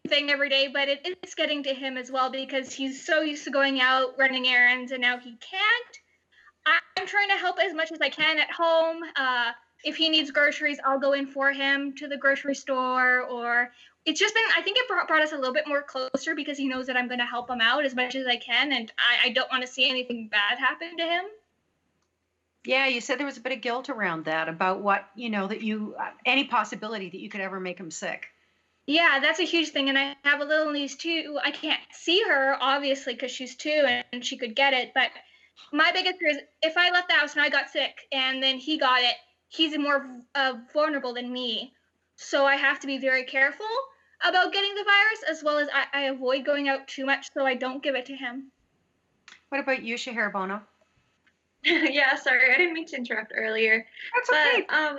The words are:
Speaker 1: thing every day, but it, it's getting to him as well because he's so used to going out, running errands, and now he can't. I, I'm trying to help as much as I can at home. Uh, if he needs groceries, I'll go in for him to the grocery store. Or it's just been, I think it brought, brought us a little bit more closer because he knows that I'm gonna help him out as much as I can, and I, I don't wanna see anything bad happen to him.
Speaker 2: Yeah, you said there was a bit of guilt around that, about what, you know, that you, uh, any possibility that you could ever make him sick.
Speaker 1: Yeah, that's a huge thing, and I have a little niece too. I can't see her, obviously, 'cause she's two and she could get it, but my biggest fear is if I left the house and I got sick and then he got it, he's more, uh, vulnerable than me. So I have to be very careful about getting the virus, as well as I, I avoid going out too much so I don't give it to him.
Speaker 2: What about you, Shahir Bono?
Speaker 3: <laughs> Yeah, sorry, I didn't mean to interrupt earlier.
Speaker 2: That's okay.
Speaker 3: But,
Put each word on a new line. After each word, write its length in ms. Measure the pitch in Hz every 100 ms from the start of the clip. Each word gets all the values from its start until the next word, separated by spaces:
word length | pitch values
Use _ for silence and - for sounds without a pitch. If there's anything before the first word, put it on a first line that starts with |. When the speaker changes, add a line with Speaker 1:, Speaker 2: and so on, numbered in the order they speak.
| -
Speaker 1:
thing 220 | 294 294
every 180 | 277 277
day, 200 | 269 277
but 160 | 285 277
it, 120 | 277
it's 300 | 349 370 -
getting 300 | - 302 294
to 100 | 269
him 220 | 262 269 254
as 140 | 254
well 200 | 262 254
because 420 | 269 269 269 254
he's 320 | - 269 262
so 160 | - 311
used 240 | 311 294
to 60 | 294
going 300 | 269 277 269
out, 360 | 254 262 254 -
running 280 | 240 262 254
errands, 460 | 247 247 254 247
and 100 | 262
now 160 | 247 247
he 140 | 247 233
can't. 600 | - 381 415 480 480 - _ _ _ _ - _
I, 140 | 311 330 - 370
I'm 80 | 381
trying 220 | 403 403
to 60 | 381
help 220 | 359 359
as 160 | 381
much 180 | 320 320
as 80 | 311
I 80 | 277
can 300 | 294 311 311
at 120 | -
home. 520 | 294 330 330 330 330 320 285
Uh, 360 | 262 247 233 240 _ _
if 120 | 294 294
he 120 | 320
needs 220 | 311 277
groceries, 480 | 294 294 294 302 285
I'll 140 | 269 269
go 140 | 277
in 140 | 277 277
for 260 | 277 277
him 420 | 269 277 277 285 277
to 120 | 294
the 80 | 285
grocery 380 | 277 277 285
store. 680 | 269 - 262 254 254 254 254
Or 500 | 247 240 240 240 247 - - _ 320
it's 120 | 311
just 160 | 415
been, 100 | 440 440 339
I 60 |
think 160 | 381 480
it 100 | 494
brought, 180 | 359 -
brought 140 | 311
us 100 | 302
a 40 | 294
little 160 | 254
bit 160 | 302 294
more 140 | 285
closer 520 | 285 262 262 269 320
because 220 | 294 294 277
he 120 | 269
knows 180 | 254 262
that 100 | 247
I'm 120 | 240
gonna 180 | 247 240
help 240 | 240 240
him 100 | 240
out 240 | 226 277
as 100 | 277
much 200 | 247 247
as 120 | 269 254
I 100 | 240
can, 360 | 247 240 294
and 180 | 254 220 -
I, 280 | 233 240 247
I 60 |
don't 180 | 240 -
wanna 160 | 254 254
see 240 | - 269
anything 380 | 254 247 240 220
bad 300 | 208 202 247
happen 380 | 269 302 339 330
to 80 |
him. 200 | 330 349 403 427 _ _ _ _ _ _ _ _ _ _ _ _
Speaker 2:
Yeah, 240 | 240 262 269
you 120 | 240
said 200 | 220 294
there 60 | 285
was 100 | 262
a 40 |
bit 120 | 254
of 80 | 262
guilt 300 | 247 240 254
around 340 | 226 190 160
that, 240 | 156 160 160
about 320 | 170 185 190
what, 280 | 202 196 -
you 160 | - 240
know, 160 | 208 190
that 160 | 214
you, 320 | 214 214 214 -
uh, 100 | - -
any 180 | 247 262
possibility 680 | 269 240 214 214 214 220 180
that 120 | 185
you 80 | 214
could 120 | 208
ever 200 | 190 190
make 180 | 185 180
him 140 | 165
sick. 340 | - 180 - - _ _ _ _ _ -
Speaker 1:
Yeah, 320 | 311 339 269
that's 180 | 302 320
a 60 |
huge 240 | 339 339 302
thing, 200 | 285 269
and 80 | 269
I 200 | 277 277
have 160 | 285 294
a 40 |
little 280 | 285 311 302
niece 240 | 285 269 -
too. 420 | 330 330 302 285
I 80 | 294
can't 280 | 294 311 - -
see 320 | - - 370 403
her, 300 | 285 269 269
obviously, 540 | 262 285 277 269 262
'cause 160 | 247 247
she's 240 | 247 254
two 320 | - 302 302 269 240 -
and 140 | 247 240
she 100 | 262
could 200 | 240 220
get 180 | 277
it, 160 | 254 240 269
but 160 | 240 - - _ _ _ -
my 200 | 294 339
biggest 260 | 359 359 370
fear 120 | 320
is 80 | 285 - -
if 160 | 320 349
I 140 | 359
left 160 | 359 359
the 80 |
house 200 | 320 294
and 80 | 294
I 80 | 294
got 200 | 277 285
sick 380 | 302 269 - -
and 320 | 269 262 262
then 160 | 269 262
he 200 | 294 311
got 220 | 254 254
it, 140 | 247 - _ _ _
he's 320 | - 311 294
more, 260 | 285 277 262 247 -
uh, 200 | 285 262 233 -
vulnerable 420 | 302 311 277 247
than 180 | 240 247
me. 400 | 254 247 214 240 _ _ _ _ -
So 280 | - 285 277
I 100 | 277
have 240 | 277 285
to 80 | 277
be 100 | 269
very 240 | 262 262
careful 460 | 254 269 277 294 427 466 523 _ _ -
about 280 | 349 359 359
getting 220 | 392 403
the 80 | 403
virus, 400 | 403 403 427 427 311
as 140 | 311
well 140 | 302 294
as 100 | 285
I, 140 | 277 -
I 80 | 277 269
avoid 380 | 262 254 277
going 240 | 277 285 277
out 200 | 269 -
too 180 | - 269
much 220 | 277 -
so 140 | 294 269
I 80 |
don't 260 | 247 254 269
give 140 | 294
it 120 | 262 254
to 100 | 269
him. 340 | 254 262 269 _ _ _ _ _ _ _ - - -
Speaker 2:
What 100 | 277
about 240 | 269 262
you, 100 | 226
Shahir 380 | 233 262 233 208
Bono? 300 | 202 190 208 -
Speaker 3:
<laughs> 60 | _ _ _ _ _ _ _ _ _
Yeah, 500 | 311 339 294 294 269
sorry, 400 | 285 277 247 254
I 20 | 269
didn't 160 | 359
mean 120 | 320 320
to 100 | 269
interrupt 360 | 240 220 220
earlier. 500 | 226 220 220 220 226 - - -
Speaker 2:
That's 160 | 494 -
okay. 360 | 302 302 466 -
Speaker 3:
But, 60 | 302 302